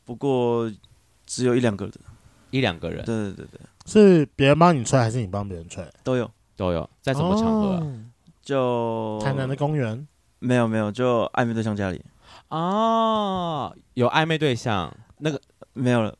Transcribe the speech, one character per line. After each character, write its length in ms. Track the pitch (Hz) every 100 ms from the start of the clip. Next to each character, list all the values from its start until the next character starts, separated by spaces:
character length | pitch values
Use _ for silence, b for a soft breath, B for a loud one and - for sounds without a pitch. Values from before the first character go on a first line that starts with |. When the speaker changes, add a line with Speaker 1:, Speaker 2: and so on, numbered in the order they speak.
Speaker 1:
不 120 | - 117
过 540 | 139 127 120 117 113 98 _ _ _ _ -
只 180 | -
有 100 | 123
一 60 | 123
两 140 | 120 98
个 80 |
人。 100 | 98 - - - - _ -
Speaker 2:
一 100 | 131
两 160 | 120 85
个 120 | 82
人。 140 | 80
Speaker 1:
对， 100 | - 113 101
对， 0 |
对， 120 | 92 -
对。 80 | - - _
Speaker 3:
是 420 | - 214 208 175 143
别 140 | - 139
人 100 | 147
帮 160 | 175
你 80 | 156
吹 160 | 113 135
还 120 | 113
是 100 | 120
你 60 | 101
帮 200 | 101 101
别 120 | 87
人 100 | 82
吹？ 180 | - 82 _
Speaker 1:
都 140 | - 127
有。 120 | 110 - _ -
Speaker 2:
都 160 | 92
有。 160 | 85 - _
在 100 | -
什 80 | 135
么 160 | 170 202
场 80 |
合 280 | 226 220 202
啊？ 60 | 185
Speaker 3:
哦。 180 | 151 120 117 _ _ _
Speaker 1:
就 800 | - 139 127 120 117 113 110 107
Speaker 3:
台 120 | 107
南 120 | 135 131
的 80 |
公 220 | 135 143 151
园？ 320 | 117 113 151 _ _ -
Speaker 1:
没 160 | 123
有， 120 | 123 117
没 120 | 110
有， 120 | 107
就 340 | 101 127 120 101
暧 100 | -
昧 80 | 120
对 100 | 113
象 140 | 110 104
家 140 | 98
里。 120 | 87 - _ b b -
Speaker 2:
哦， 1300 | 156 175 202 226 226 226 220 202 190 175 151 110 - _
有 140 | - 120
暧 160 | 151 160
昧 120 | 160
对 160 | 151
象， 380 | 120 123 101 80 - - -
那 120 | 151
个 100 | 139 _ _ -
Speaker 1:
没 180 | - 123
有 120 | 120
了， 120 | 107 -